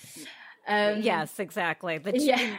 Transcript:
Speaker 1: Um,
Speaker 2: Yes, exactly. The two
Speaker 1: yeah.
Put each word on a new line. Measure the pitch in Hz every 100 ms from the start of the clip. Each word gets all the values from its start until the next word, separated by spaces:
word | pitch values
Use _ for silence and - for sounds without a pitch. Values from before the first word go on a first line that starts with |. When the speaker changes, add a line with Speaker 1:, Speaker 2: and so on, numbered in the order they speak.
| - 165 151 - - - -
Speaker 1:
Um, | 208 208 208
Speaker 2:
Yes, | 220 170 156 -
exactly. | 185 208 170 160 180 160
The | 185
two | 254
Speaker 1:
yeah. | 294 247 233